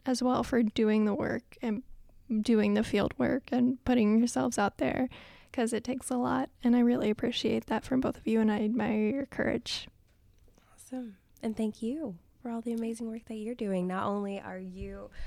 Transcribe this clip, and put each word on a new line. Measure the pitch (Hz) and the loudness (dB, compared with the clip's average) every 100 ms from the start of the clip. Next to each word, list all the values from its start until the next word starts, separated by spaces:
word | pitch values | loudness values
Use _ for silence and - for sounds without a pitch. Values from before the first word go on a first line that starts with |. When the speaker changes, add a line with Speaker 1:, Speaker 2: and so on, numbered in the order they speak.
| - | -2
Speaker 1:
as | 247 | 2
well, | 254 254 | 2 2
for | 233 240 | 2 2
doing | 214 - 214 214 208 | 2 2 4 4 4
the | |
work | 202 - - - - | 2 -2 -4 -6 -8
and | 233 214 - - - - - 220 | -4 -4 -6 -18 -20 -20 -4 -2
doing | 220 220 208 | 4 4 4
the | 208 | 2
field | 220 208 202 - | 2 0 0 0
work | 240 254 - | 0 0 0
and | 254 247 262 - | 0 2 0 2
putting | 247 208 220 | 4 4 4
yourselves | 240 262 262 226 | 4 0 0 0
out | 202 - | -2 0
there, | 262 - 254 - - - - | -2 0 -2 -6 -20 -20 -8
'cause | - 233 | -2 -2
it | 226 | -2
takes | 247 262 - | -4 -6 -4
a | 247 | -2
lot, | 247 262 277 - | 0 0 -2 0
and | 240 247 | 4 6
I | |
really | 240 247 208 | 6 4 2
appreciate | 214 233 - 220 226 - | 0 -2 -2 0 0 0
that | 220 | -4
from | - 262 | 0 0
both | - - | 0 -2
of | 220 | 0
you, | 220 | 2
and | 220 | 4
I | 208 | 2
admire | 214 233 214 214 214 | 0 0 0 0 0
your | 277 277 | -2 -4
courage. | - - 233 - - - - _ _ _ _ - _ _ | -2 -2 -2 -4 -8 -10 -20 _ _ _ _ -20 _ _
Speaker 2:
Awesome. | - - 254 233 190 _ - | -20 -12 -10 -10 -16 _ -8
And | 233 214 | -6 -2
thank | 220 - | -4 -4
you | 226 302 262 170 - _ | -6 -4 -6 -8 -16 _
for | 240 | -10
all | 233 | -6
the | 233 | -4
amazing | 226 226 226 226 | -4 -4 -6 -8
work | 226 - | -10 -10
that | 220 | -10
you're | 214 | -8
doing. | 240 208 185 180 | -6 -2 0 0
Not | 185 202 | -2 -2
only | 202 202 196 | -2 -4 -6
are | 190 185 | -8 -10
you, | 185 185 196 196 208 - | -12 -12 -12 -12 -14 -10